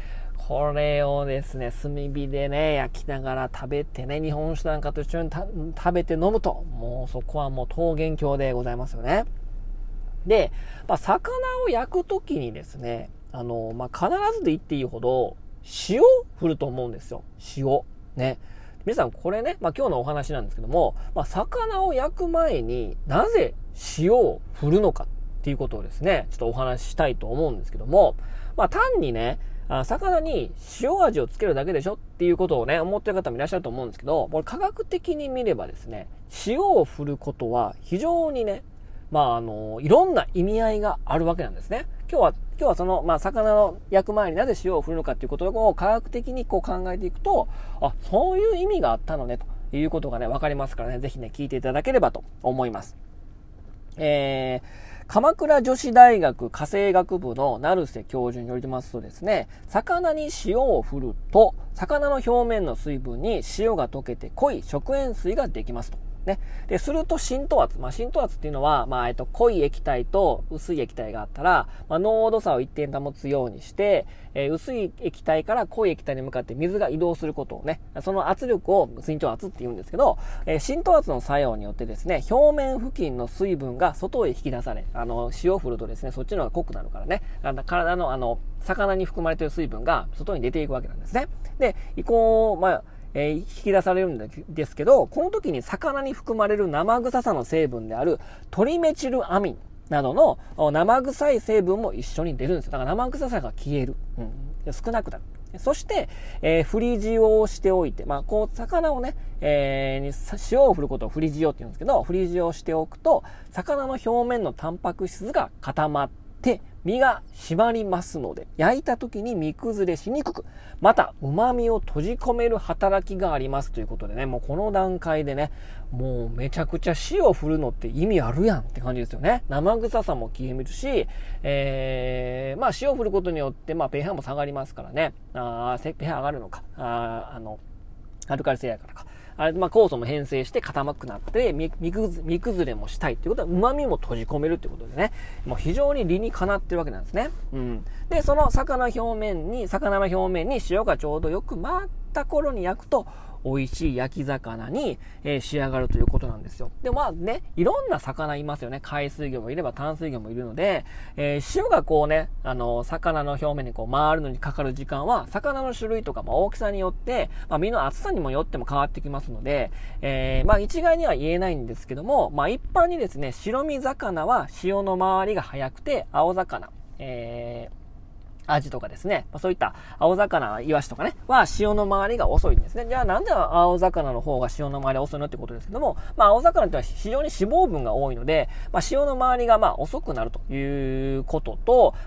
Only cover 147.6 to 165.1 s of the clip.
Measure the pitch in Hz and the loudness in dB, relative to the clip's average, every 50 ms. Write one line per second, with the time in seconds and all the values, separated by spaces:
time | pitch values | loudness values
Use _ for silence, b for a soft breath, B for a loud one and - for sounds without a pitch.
147.6 | 123 123 113 - B B B B B - 339 320 - - 190 202 196 208 - 254 | -4 -4 -4 -4 B B B B B 0 0 2 4 4 6 6 6 6 6 4
148.6 | 269 - 262 254 254 240 - 247 226 233 226 214 214 214 185 165 156 185 233 254 | 2 2 0 2 2 0 0 0 -2 -2 -2 -2 -2 -2 -2 -2 -2 -4 -4 -4
149.6 | 208 - - 196 202 202 202 196 196 185 185 190 185 185 180 170 160 - - 233 | -2 -2 -2 0 0 2 2 2 2 2 2 2 2 2 0 0 0 0 0 -2
150.6 | - - 175 208 226 - - - - 151 147 160 165 156 147 135 - - - 165 | 0 0 2 2 2 2 2 0 0 -2 -2 0 0 0 0 -2 -2 -4 -6 -4
151.6 | 165 277 359 370 403 - - - - - - 302 277 - 320 294 302 285 254 208 | -4 -2 -2 -2 -4 -4 -6 -8 -8 -6 -4 -4 -4 0 0 2 2 2 0 0
152.6 | 175 180 190 - - - 294 247 - B B B B B B B - 131 131 139 | -2 -2 -2 -4 0 2 2 2 2 B B B B B B B -4 -2 -2 0
153.6 | 135 - - - 165 147 127 123 127 131 - - 139 131 117 - - 113 113 113 | -2 -2 -2 -2 0 0 0 0 -2 -2 -4 -4 -4 -4 -4 -4 -6 -8 -10 -8
154.6 | 117 123 165 262 294 202 127 B B B B B - 143 143 135 - - - 147 | -8 -6 -4 -2 -2 -2 -4 B B B B B -6 -4 -2 -2 -4 -2 -2 -2
155.6 | 135 131 131 127 127 123 - 127 - - 131 127 - 123 113 107 - - - - | 0 0 0 0 2 4 4 4 6 6 6 4 2 2 -2 -6 -8 -10 -8 -6
156.6 | 123 - - - - 254 247 285 285 226 160 170 170 214 240 339 - - - - | -6 -4 -4 -4 -2 0 0 2 2 0 0 -2 -2 -2 -2 -2 -4 -4 -2 2
157.6 | 180 247 453 554 539 466 320 - - 135 131 160 156 151 143 143 147 147 143 - | 2 2 2 2 0 0 -2 -2 -2 -4 -6 -4 -4 -4 -4 -4 -4 -6 -6 -6
158.6 | 123 117 135 135 - - 147 147 143 139 - - 151 139 131 123 110 117 143 175 | -6 -8 -8 -8 -8 -6 -4 -4 -4 -4 -4 -6 -6 -4 -4 -4 -6 -4 -4 -4
159.6 | 160 123 - 131 139 156 156 151 165 151 131 117 107 110 117 123 123 117 117 156 | -4 -4 -4 -4 -4 -6 -4 -4 -6 -6 -6 -6 -8 -8 -8 -6 -6 -6 -2 0
160.6 | 180 202 185 131 B B B B B B B - 147 143 143 143 139 - - 392 | 2 2 2 0 B B B B B B B -2 -2 0 0 -2 -2 -2 0 0
161.6 | 427 466 403 - - - 156 151 151 147 156 160 160 - - - - 131 127 123 | 4 4 4 4 4 4 4 4 4 4 2 2 0 -2 -6 -6 -6 -4 -4 -2
162.6 | 120 120 117 120 123 - 160 165 - 170 160 151 143 143 143 139 151 147 147 147 | -2 -2 -2 -2 -2 -4 -6 -2 0 0 0 0 0 -2 -2 -2 -2 -2 -2 -2
163.6 | 127 120 - - 113 113 131 143 151 151 160 - - 135 127 - - 143 - - | -4 -6 -6 -6 -4 0 2 4 4 4 4 2 0 -2 -6 -4 -6 -4 -4 -2
164.6 | 143 131 127 139 135 - 147 139 147 190 | -2 -2 -4 -4 -6 -6 -4 -2 0 2